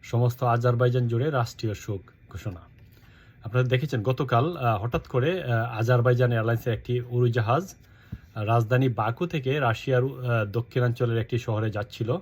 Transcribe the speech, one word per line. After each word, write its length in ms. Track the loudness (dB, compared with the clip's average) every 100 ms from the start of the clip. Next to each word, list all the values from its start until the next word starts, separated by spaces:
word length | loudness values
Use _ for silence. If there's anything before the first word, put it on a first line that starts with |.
সমস্ত 400 | -2 0 0 0
আজারবাইজান 680 | 0 2 2 2 2 2 0
জুড়ে 220 | 0 0
রাষ্ট্রীয় 440 | -2 -4 -4 -6
শোক 280 | -6 -8 -10 -10 _ -16
ঘোষণা। 300 | -12 -10 -12 -18 -20 -20 -20 -20 -20 -20 -18
আপনারা 220 | -4 0 2
দেখেছেন 360 | 2 0 -2
গতকাল, 540 | 0 -2 2 2 2 0
আহ, 260 | 0 0
হঠাৎ 240 | 0 -4 -2
করে, 380 | 0 0 -2
আহ, 340 | 0 0 -2 -2
আজারবাইজান 540 | 2 4 4 4 4
এয়ারলাইন্সের 420 | 2 2 0 -2
একটি 260 | -4 -4 -4
উড়োজাহাজ, 760 | -2 2 2 2 2 0 -2 -14 -20 -20 -16 -16 -14
আহ, 100 | -8
রাজধানী 440 | 2 2 4 2 2
বাকু 380 | 2 -2 -2 -4
থেকে 340 | -2 -2 0
রাশিয়ার, 440 | 0 0 0 2
আহ, 400 | 0 -4 -2 0
দক্ষিণাঞ্চলের 760 | 0 -4 -2 0 0 0 0 0
একটি 200 | -2 -4
শহরে 320 | -2 -2 -2
যাচ্ছিল। 460 | -4 -6 -6 -4 -4